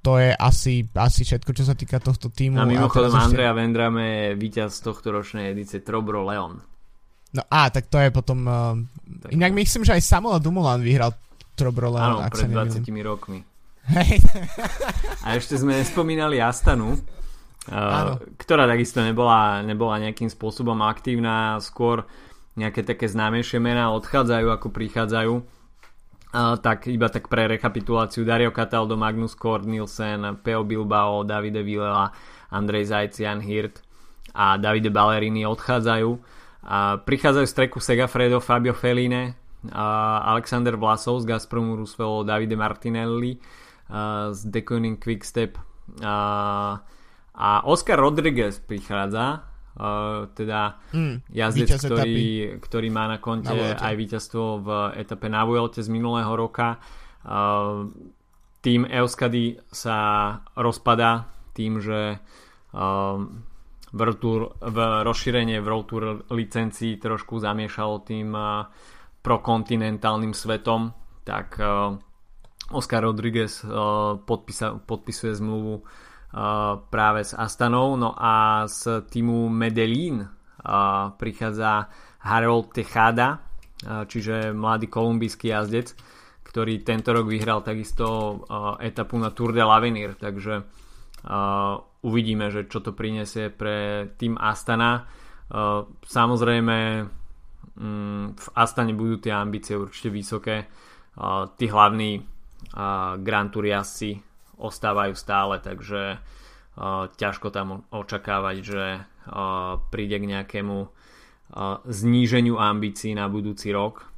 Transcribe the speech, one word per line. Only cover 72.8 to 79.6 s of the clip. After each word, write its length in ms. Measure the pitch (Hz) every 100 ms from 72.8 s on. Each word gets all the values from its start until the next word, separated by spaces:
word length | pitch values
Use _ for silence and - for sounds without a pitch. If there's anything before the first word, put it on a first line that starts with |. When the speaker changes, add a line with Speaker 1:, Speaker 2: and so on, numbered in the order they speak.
| - 117
Speaker 2:
Rodriguez, 600 | 113 107 113 113 107 -
uh, 520 | 107 107 107 107 104 104
podpisa-, 600 | - 113 - 101 110 107
podpisuje 580 | - 110 - - 113
zmluvu, 400 | 107 107 110 107 107
uh, 80 | - - - - - 104 104 107 104 101
práve 380 | - 110 107 107
s 100 | 104
Astanou. 600 | - 110 - 120 123 131
No 180 | 131 117
a 500 | - 113 110 110 107
z 380 | 107 - 120 113
týmu 440 | - 120 117 117 113
Medellín, 720 | 113